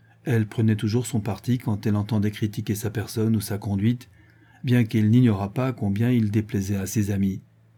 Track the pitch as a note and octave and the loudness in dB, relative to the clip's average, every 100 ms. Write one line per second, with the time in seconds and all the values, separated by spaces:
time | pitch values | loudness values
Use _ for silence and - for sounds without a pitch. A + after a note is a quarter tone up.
0 | _ _ - A2+ G#2 - A2 G#2+ A2 A#2+ | _ _ -2 0 0 0 2 2 0 -2
1 | A#2 A2 G#2 F#2+ - B2 - G2+ A2 G#2 | -2 -4 -4 -6 -2 -2 -2 -2 0 0
2 | G#2 A2 G#2 - G#2+ A2 G#2+ G#2 G#2 G#2+ | 0 0 0 -2 -4 -4 -4 -4 -4 -6
3 | G2 A2+ A2 A2 - G2 G2 G2 A2+ B2 | -6 -2 0 0 -2 -6 -4 0 0 0
4 | - _ - _ _ _ A#2+ B2 A2 A2 | -6 _ -20 _ _ _ 0 2 2 2
5 | G#2+ B2 A#2+ G2 G2 B2 C3 A#2 G#2 G2 | 4 6 6 4 -2 -2 -2 -2 -2 0
6 | A#2+ A#2+ G#2 G#2+ G#2+ G2+ G2 G2 F#2 G#2+ | 2 2 2 0 -2 -2 -2 -4 -2 -2
7 | G2+ G2 G2 F#2 - _ _ | 0 0 0 -2 -12 _ _